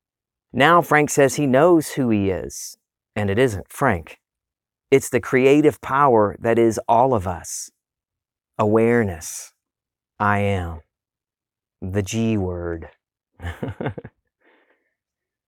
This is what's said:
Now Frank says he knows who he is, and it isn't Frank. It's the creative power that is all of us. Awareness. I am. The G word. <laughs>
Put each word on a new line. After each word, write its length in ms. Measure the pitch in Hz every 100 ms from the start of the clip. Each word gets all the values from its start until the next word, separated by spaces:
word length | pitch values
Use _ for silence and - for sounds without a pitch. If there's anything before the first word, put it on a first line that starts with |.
| _ _ _ _ _
Now 300 | 123 143 175
Frank 280 | - 151 147
says 260 | - 139 -
he 100 | 143
knows 460 | 127 170 170 -
who 180 | - 127
he 180 | 104 98
is, 480 | 87 65 - - - _ _ _
and 160 | - 104
it 80 | 98
isn't 320 | 131 98 -
Frank. 480 | - 135 90 - - _ _ _ _ _ _ -
It's 180 | 135 -
the 120 | 123
creative 600 | - 131 135 147 151 -
power 560 | - 135 143 113 101 -
that 200 | 117 117
is 200 | 117 101 -
all 280 | 117 131
of 120 | 117 90
us. 440 | 85 - - - _ _ _ _ _ _ _ _ -
Awareness. 920 | 107 110 113 120 104 82 - - - _ _ _ _ _ _ -
I 220 | 104 101
am. 400 | 101 98 85 78 - _ _ _ _ _ _ _ _ -
The 220 | 92 98
G 340 | 95 110 113 107
word. 540 | 92 87 85 85 85 _ _ _ _ _
<laughs> 60 | 87 - - - - - - _ _ _ _ _ _ _ _ _ _ _ _ _